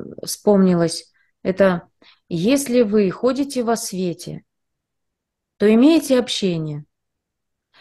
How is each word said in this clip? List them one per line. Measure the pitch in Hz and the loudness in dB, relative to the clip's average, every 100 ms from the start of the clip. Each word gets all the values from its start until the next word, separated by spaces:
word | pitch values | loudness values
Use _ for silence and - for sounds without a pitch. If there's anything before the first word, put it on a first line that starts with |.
| - - - | -10 -14 -12
вспомнилось. | - - 202 185 175 165 - - _ _ _ | -6 0 4 4 4 0 -2 -14 _ _ _
Это | 190 180 196 175 - _ _ _ - | -6 2 2 0 -8 _ _ _ -10
"Если | 170 196 277 277 247 | -4 0 0 0 0
вы | 214 214 196 | 2 2 0
ходите | - 247 262 277 262 | 0 -2 -2 -4 -4
во | 226 220 | -4 -4
свете, | - 185 185 165 - 151 _ _ _ _ _ _ _ _ _ _ _ - | -4 -6 -6 -6 -12 -16 _ _ _ _ _ _ _ _ _ _ _ -2
то | 208 | 2
имеете | 226 277 330 302 254 | 6 6 4 2 0
общение, | - - 190 170 156 147 151 _ _ _ _ _ _ _ _ _ | 0 -4 -4 -4 -6 -10 -14 _ _ _ _ _ _ _ _ _